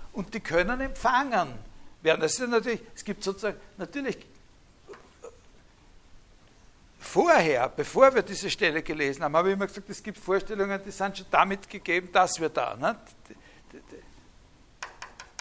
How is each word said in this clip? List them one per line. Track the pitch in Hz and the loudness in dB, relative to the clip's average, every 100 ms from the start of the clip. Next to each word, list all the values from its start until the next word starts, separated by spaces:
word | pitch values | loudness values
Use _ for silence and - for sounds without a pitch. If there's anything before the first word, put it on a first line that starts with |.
| - | -12
und | - 190 220 | -10 -8 -8
die | |
können | - 170 180 247 | -2 0 0 -2
empfangen | 269 269 233 254 277 220 151 120 - - - - | -4 -2 2 2 2 0 -2 -6 -16 -18 -20 -2
werden. | 156 160 | 2 2
Das | 156 - | 2 -2
ist | 247 | 0
natürlich, | 240 214 226 - - | 0 0 -4 -8 -12
es | |
gibt | - 202 | -8 -6
sozusagen, | - 196 214 190 - - | -6 -4 -6 -6 -12 -12
natürlich, | 170 285 269 - - - - - - - - - - - - - - - - _ - - - - - - - - - - - - | -10 -6 -6 -8 -12 -20 -20 -20 -20 -20 -20 -20 -20 -20 -20 -20 -20 -20 -20 _ -20 -20 -20 -20 -20 -20 -20 -20 -20 -20 -20 -18
vorher, | - 175 339 302 165 131 127 | -2 4 6 8 6 4 2
bevor | - 147 175 269 | -2 -2 6 8
wir | 262 | 8
diese | 185 196 190 | 0 -4 -6
Stelle | - 180 156 | 0 0 0
gelesen | 156 156 143 139 | -4 -2 -2 -2
haben, | 156 156 | 0 2
habe | 185 | 4
ich | 196 | 2
immer | 196 | -2
gesagt, | - - | -6 -14
es | 202 | -14
gibt | - - | -14 -10
Vorstellungen, | - 190 180 208 196 196 196 | -2 -2 -2 -4 -2 -4 -8
die | |
sind | - 196 190 | -6 -6 -6
schon | 185 | 0
damit | 160 180 196 - | 2 4 0 -8
gegeben, | 202 - 170 180 | -10 -2 -2 2
dass | 196 185 - | 2 2 2
wir | 156 | -2
da, | 147 120 110 | -2 -4 -4
ne? | 156 220 - - - - - - - - - - - - - - - - - - - - - - - - | -4 -4 -10 -20 -20 -20 -20 -20 -20 -20 -20 -20 -20 -20 -20 -20 -20 -20 -20 -18 -16 -16 -20 -18 -20 -18